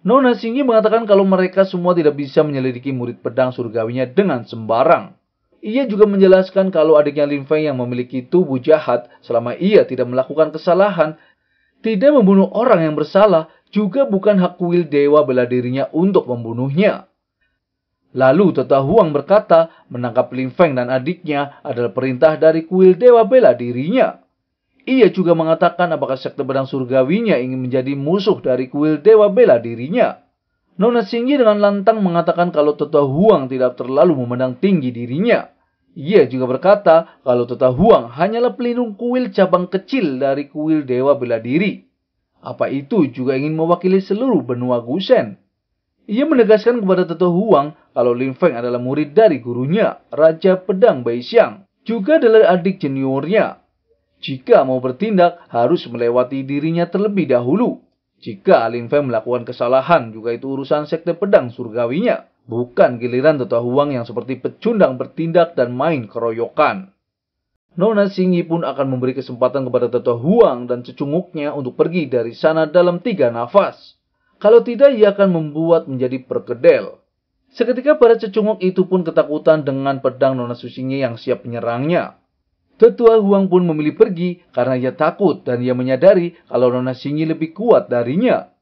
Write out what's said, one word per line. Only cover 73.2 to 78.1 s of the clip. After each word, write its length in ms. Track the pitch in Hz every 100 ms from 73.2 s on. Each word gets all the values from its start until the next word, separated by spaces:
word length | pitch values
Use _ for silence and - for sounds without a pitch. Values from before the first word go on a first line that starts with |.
| 123
nafas. 640 | 117 123 196 156 - - _ _ _ _ _
Kalau 240 | 208 233
tidak, 320 | 226 240 277
ia 160 | 240 208
akan 240 | 196 196
membuat 560 | 170 151 151 165 165 160
menjadi 320 | 131 127 131
perkedel. 800 | - 120 - 113 165 131 95 - _ _ _ _ _
Seketika 480 | - 226 247 269 302
para 160 | 233